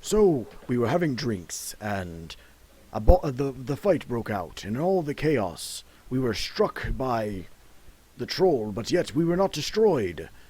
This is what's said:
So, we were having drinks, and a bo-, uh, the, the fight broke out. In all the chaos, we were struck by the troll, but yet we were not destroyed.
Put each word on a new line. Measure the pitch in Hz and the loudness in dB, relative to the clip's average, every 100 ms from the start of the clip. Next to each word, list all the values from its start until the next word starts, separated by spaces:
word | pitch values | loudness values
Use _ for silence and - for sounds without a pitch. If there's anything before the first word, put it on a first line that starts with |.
So, | - 208 208 151 104 - - | 0 6 6 6 0 -12 -4
we | 123 | 0
were | 117 | 2
having | 156 170 127 | 2 0 0
drinks, | 151 104 85 - - - | -2 -4 -6 -12 -10 -10
and | 104 101 90 82 82 - - - - - - | -6 -6 -6 -10 -14 -16 -20 -20 -20 -20 -12
a | 110 | -8
bo-, | 107 135 | 6 6
uh, | 160 | 6
the, | 127 139 | -2 -4
the | 135 127 143 | -4 -6 -2
fight | 208 165 - | 2 2 0
broke | 120 110 | -6 -2
out. | 104 85 - | -4 -4 -8
In | 95 113 | -6 -2
all | 170 190 | 2 0
the | 151 | 0
chaos, | 143 147 147 95 80 - - - - - | -2 2 2 0 -4 -12 -12 -16 -20 -6
we | 127 | -2
were | 131 | 0
struck | 107 - - 208 - 117 113 | -2 -4 0 -2 -2 -6 -4
by | 131 120 107 98 82 - - - - - - - | -2 -2 -2 -6 -10 -18 -20 -20 -20 -20 -20 -12
the | 123 | -8
troll, | - 185 147 107 | 2 2 2 0
but | 104 107 | -6 -2
yet | 175 170 - | 0 0 0
we | 165 | 0
were | 175 | 2
not | 190 | 2
destroyed. | 156 143 - 220 165 98 82 80 - - | 0 -4 2 4 4 0 -4 -12 -14 -20